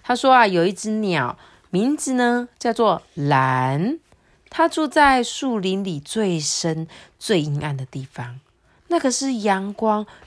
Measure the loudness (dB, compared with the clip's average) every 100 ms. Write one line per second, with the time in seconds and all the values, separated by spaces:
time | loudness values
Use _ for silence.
0 | -4 0 6 6 6 4 0 -2 -6 -4
1 | -2 -2 -2 -6 -16 _ _ -2 0 -2
2 | -2 0 2 0 -4 -6 -4 2 2 2
3 | -4 -4 0 2 2 2 0 0 -2 -4
4 | _ _ _ _ -8 0 0 0 0 4
5 | 4 4 0 -4 -4 -2 -2 -2 -4 -8
6 | -6 -2 -2 -2 -2 -4 -2 -4 -6 -12
7 | -20 -10 -2 0 0 -2 -4 -8 -10 -12
8 | -14 -12 -12 -14 _ _ _ _ -2 0
9 | 0 -2 -4 -2 0 -2 -2 -4 0 0
10 | -4 -14